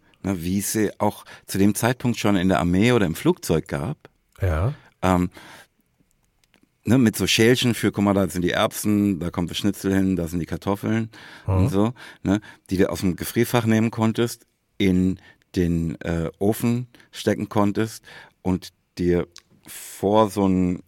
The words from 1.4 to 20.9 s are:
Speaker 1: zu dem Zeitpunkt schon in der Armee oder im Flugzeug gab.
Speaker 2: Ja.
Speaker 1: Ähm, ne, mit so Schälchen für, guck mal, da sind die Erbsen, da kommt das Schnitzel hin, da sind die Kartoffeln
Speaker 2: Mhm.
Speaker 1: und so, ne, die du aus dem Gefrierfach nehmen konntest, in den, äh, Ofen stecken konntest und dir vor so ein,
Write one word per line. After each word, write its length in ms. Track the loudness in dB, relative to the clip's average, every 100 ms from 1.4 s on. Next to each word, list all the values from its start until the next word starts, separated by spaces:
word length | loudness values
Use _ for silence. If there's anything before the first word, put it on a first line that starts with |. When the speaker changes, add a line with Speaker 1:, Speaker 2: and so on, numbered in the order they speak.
| -8
Speaker 1:
zu 120 | 2
dem 180 | 2 2
Zeitpunkt 420 | 0 0 -2 -2
schon 160 | 0 2
in 140 | 2
der 100 | 2
Armee 320 | 2 2 4
oder 140 | 4 2
im 100 | 0
Flugzeug 520 | -2 -2 0 -2 -2
gab. 300 | -6 -6 -8 -14 _ _ -6
Speaker 2:
Ja. 320 | -2 -2 -2 -6 -14 _
Speaker 1:
Ähm, 280 | 0 2 0 -6 -20 -20 -20 _ _ _ _ _ _ _ _ _ _ _
ne, 140 | 0 4
mit 180 | 4 2
so 120 | 0
Schälchen 460 | 4 4 4 2 0
für, 160 | -2
guck 120 | 0
mal, 100 | 2
da 140 | 2 0
sind 140 | 0
die 80 | -2
Erbsen, 680 | 0 -2 -2 -2 0 0 -2
da 100 | -4
kommt 200 | -4 -4
das 60 | -2
Schnitzel 360 | -4 -2 0
hin, 220 | 2 2 0
da 120 | -2
sind 120 | -6
die 60 | -6
Kartoffeln 640 | -6 -4 -4 -2 -4 -4 -10 -20 -12 -2
Speaker 2:
Mhm. 60 |
Speaker 1:
und 160 | 2 2
so, 240 | 2 0 -2 -14 -8
ne, 180 | -2 -2 -4 -18 -6
die 80 | 0
du 120 | 0
aus 120 | 0
dem 140 | -2 -2
Gefrierfach 500 | -4 -2 0 0 2
nehmen 260 | 2 0
konntest, 540 | 0 -2 0 -4 -4 _ _ _ -2
in 420 | 2 2 2 -2 -10 _ _ -2
den, 440 | 0 0 -2 -6
äh, 300 | -6 -4 -4 -2
Ofen 480 | -2 0 0 -2 -4 -14 _
stecken 380 | -6 -2 -2 -2
konntest 540 | 0 0 0 -4 -6 -20 -20 -20 _
und 280 | -4 -2 -4 -20 _ -4
dir 300 | 0 0 -2 -10 -20 _ -20
vor 640 | -20 -18 -4 2 4 2
so 180 | 2 2
ein, 340 | 2 0 -2 -6